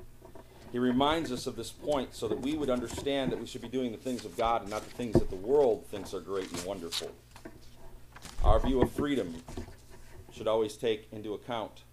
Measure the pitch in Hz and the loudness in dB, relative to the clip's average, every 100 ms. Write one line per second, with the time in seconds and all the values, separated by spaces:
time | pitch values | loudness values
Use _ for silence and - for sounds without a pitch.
0 | - - - - - - - 123 127 123 | -14 -18 -18 -18 -18 -18 -8 0 2 4
1 | 143 160 139 123 131 110 113 - 143 143 | 4 4 0 -4 -4 -6 -8 -8 0 0
2 | 120 - 113 107 127 156 131 123 120 - | 0 -4 -2 -2 -2 0 2 0 0 -4
3 | 139 139 127 107 113 120 113 131 123 104 | -2 0 0 -2 -4 -10 -4 -2 -2 -4
4 | 131 120 104 85 113 117 101 107 - - | -6 -6 -6 0 2 2 0 -6 -6 -6
5 | 120 104 - 92 101 147 131 104 - 101 | 4 6 6 0 4 6 6 4 -2 -8
6 | 90 95 85 98 90 87 87 98 82 - | -6 -8 -4 -4 -4 -6 -6 -6 -6 -6
7 | 80 - - - - - - - - - | -6 -10 -20 -18 -18 -16 -18 -16 -14 -14
8 | - - - - - 113 120 131 120 - | -16 -16 -12 4 8 8 6 4 4 2
9 | 143 135 90 82 - - - - - - | 0 0 0 -6 -10 -10 -10 -14 -18 -18
10 | - - - - 110 110 107 - 120 107 | -16 -16 -16 -4 2 2 2 0 0 0
11 | - 110 107 101 - 117 101 - - | -2 -10 -6 -8 -4 -4 -4 -8 -20